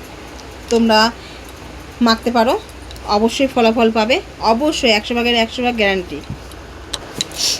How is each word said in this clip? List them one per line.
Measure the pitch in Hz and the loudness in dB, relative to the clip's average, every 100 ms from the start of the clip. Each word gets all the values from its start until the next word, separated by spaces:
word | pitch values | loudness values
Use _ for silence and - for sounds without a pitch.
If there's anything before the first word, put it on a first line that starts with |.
| - - - - - - - | -16 -16 -16 -16 -16 -14 0
তোমরা | 233 226 214 220 - - - - - - - - - 233 | 4 6 6 4 0 -12 -16 -16 -16 -16 -14 -12 0 2
মাখতে | 226 240 233 | 2 2 4
পারো, | 226 392 - - - - - 208 | 4 2 -2 -14 -16 -12 -2 2
অবশ্যই | 226 - 269 | 2 2 0
ফলাফল | 254 226 226 226 220 | 4 2 4 4 4
পাবে, | 214 311 - - 190 | 2 0 -2 -2 2
অবশ্যই, | 226 302 - 247 214 | 2 2 2 4 2
একশো | 214 240 | 2 0
ভাগের | 233 240 | 2 2
একশো | 226 - | 0 0
ভাগ | 247 233 | -2 2
গ্যারান্টি। | 202 190 180 147 - - - - - - - - - - - - - - | 2 2 -2 -8 -10 -12 -12 -16 -16 -16 -12 -12 -10 -8 -8 -4 -4 -4